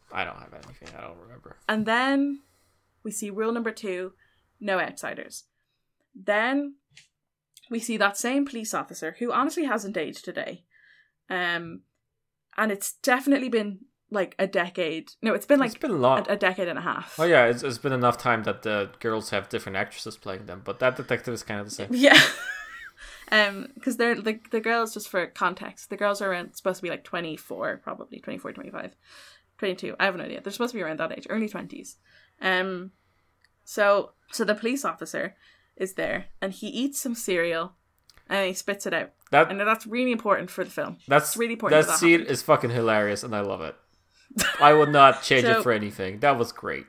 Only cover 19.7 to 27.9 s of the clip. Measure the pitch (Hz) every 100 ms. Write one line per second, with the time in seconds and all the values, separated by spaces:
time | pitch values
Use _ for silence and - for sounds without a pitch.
19.7 | 95 104 - 110 - 104 95 104 92 -
20.7 | - 127 127 123 117 - 113 - 104 104
21.7 | - 98 247 277 208 - - - - -
22.7 | - - - - - - 214 202 196 -
23.7 | - 262 226 233 233 220 220 - 226 220
24.7 | 233 220 214 - 190 165 - 180 185 -
25.7 | - - 202 202 202 196 175 175 - 190
26.7 | 185 175 147 - 175 165 156 - - -
27.7 | - -